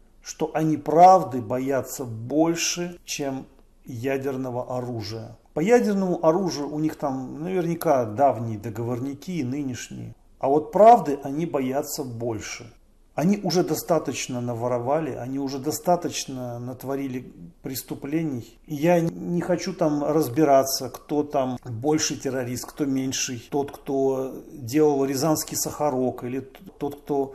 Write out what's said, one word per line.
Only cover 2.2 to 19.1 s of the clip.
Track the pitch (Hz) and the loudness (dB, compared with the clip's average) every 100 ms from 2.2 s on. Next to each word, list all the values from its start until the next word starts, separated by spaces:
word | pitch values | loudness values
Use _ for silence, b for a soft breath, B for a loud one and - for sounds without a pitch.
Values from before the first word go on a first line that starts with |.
| 120 147 165 165 - 175 175 175 | -2 2 2 2 -2 -4 -6 -10
чем | - - 139 135 131 - _ _ | -12 -6 -4 -6 -10 -20 _ _
ядерного | - 120 135 135 135 131 131 120 123 127 | -14 -6 -2 -2 -2 -4 -4 -6 -4 -6
оружия. | 123 117 104 113 110 - _ | -4 -6 -8 -10 -12 -18 _
По | 151 | -2
ядерному | 185 247 214 196 185 160 165 | 4 4 4 0 0 2 4
оружию | 175 180 139 143 | 4 0 -2 -4
у | 151 | -2
них | 156 - | -2 -2
там | 147 131 127 135 | -4 -4 -8 -8
наверняка | 175 185 165 170 170 135 | -4 -2 -2 0 2 2
давние | 113 107 139 117 117 104 | 2 2 2 2 -4 -6
договорники | 117 120 117 120 139 143 - | -6 -6 -4 -4 -6 -8 -6
и | 175 | -4
нынешние. | 120 143 135 120 - 127 117 - _ - | -4 -4 -4 -6 -10 -12 -14 -16 _ -4
А | 131 | 2
вот | 151 151 | 2 2
правды | 185 220 233 143 139 | 8 10 10 6 -4
они | 139 143 170 | -4 -4 -2
боятся | 139 127 135 147 - | -2 0 -2 -4 -6
больше. | 131 117 120 107 - - 113 - _ _ _ - | -8 -6 -4 -4 -8 -12 -16 -20 _ _ _ 0
Они | 170 202 | 2 2
уже | 180 180 | 0 0
достаточно | 175 151 - 160 151 120 - 123 | 2 -2 2 0 0 -6 -6 -4
наворовали, | 123 113 120 123 120 156 147 | -4 -2 -2 -2 0 0 -2
они | 117 123 135 | -6 -6 -4
уже | 139 139 | -4 -4
достаточно | 156 147 180 175 151 - - 131 123 120 | -4 -2 0 0 0 -6 -8 -8 -8 -8
натворили | 123 123 127 139 139 127 123 - - - | -10 -10 -6 -6 -6 -8 -10 -18 -20 -14
преступлений. | 135 131 - 156 139 160 160 123 - - - | -10 -10 -8 -10 -4 -2 -2 -4 -10 -18 -10
И | |
я | 147 165 175 | 0 4 4
не | 165 | 2